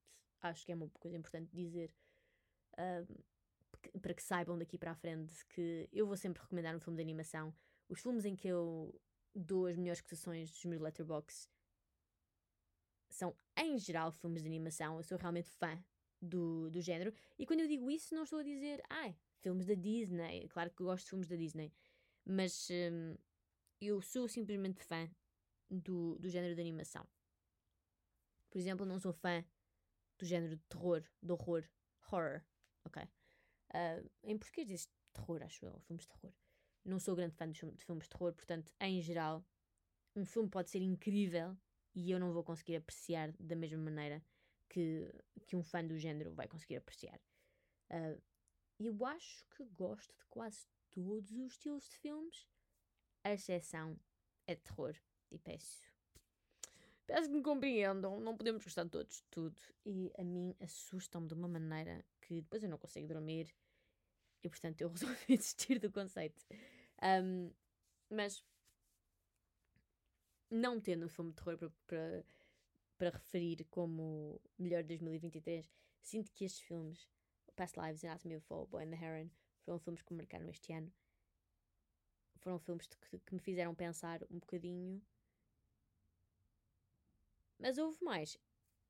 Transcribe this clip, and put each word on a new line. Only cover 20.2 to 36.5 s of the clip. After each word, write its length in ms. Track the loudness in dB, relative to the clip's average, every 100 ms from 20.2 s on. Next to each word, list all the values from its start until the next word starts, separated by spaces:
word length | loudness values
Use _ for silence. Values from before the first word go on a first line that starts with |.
| 0 -4 -4
Claro 220 | -2 -2
que 100 | 0
eu 40 | 0
gosto 200 | 0 -2
de 40 |
filmes 180 | -4 -2
da 80 | 0
Disney. 380 | -2 -2 -6 -10 -20 _ _ _ 2
Mas, 420 | 4 4 2 0
hum, 460 | 2 2 0 -2 -6 _ _ _ _ _ _
eu 200 | 2 2
sou 260 | 2 0 0
simplesmente 560 | 0 0 2 0 -2
fã 260 | -2 -2 -2 -6 _ _ _ _ -4
do, 500 | -2 0 2 2 0
do 100 | 0
género 240 | 2 2
de 80 | 0
animação. 460 | 0 -2 -6 -8 -10 _ _ _ _ _ _ _ _ _ _ _ _ _ _
Por 80 | -2
exemplo, 280 | 0 0 -2
não 140 | 0
sou 140 | -2
fã 300 | 0 2 0 -2 _ _ _ _ _ _ -6
do 80 | 2
género 300 | 2 2 -4
de 80 | -8
terror, 380 | 0 4 4 2 _
de 100 | 0
horror, 360 | 0 2 0 0 _ _ _
horror, 400 | -2 0 2 0 -8 _ _ _ -12
ok? 220 | -10 -10 _ _ _ _ _ -4
Ah, 320 | 0 0 -2 -6 -10
em 140 | -4 -4
português 300 | -2 -6 -4
diz 220 | -4 -6 _ _
terror, 280 | -8 -4 -4
acho 220 | -6 -10 -10
eu, 140 | -12
filmes 240 | -10 -10 -10
de 40 |
terror. 240 | -16 -16 -16 _